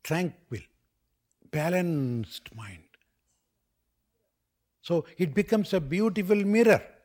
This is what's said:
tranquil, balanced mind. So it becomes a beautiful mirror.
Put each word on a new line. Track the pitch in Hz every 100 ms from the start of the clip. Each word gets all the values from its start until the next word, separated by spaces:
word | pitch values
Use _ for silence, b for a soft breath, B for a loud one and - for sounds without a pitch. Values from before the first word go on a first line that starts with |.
tranquil, | - 160 180 - _ 110 - _ _ _ _ _ _ _ _
balanced | 151 156 180 180 156 131 120 110 - -
mind. | 110 101 90 _ _ _ _ _ _ _ _ _ _ _ _ _ _ _ _ _ _ _ _
So | - 170 - B
it | 180
becomes | 139 202 220 190
a | 190
beautiful | 139 170 220 202 185 208
mirror. | 202 214 233 170 - -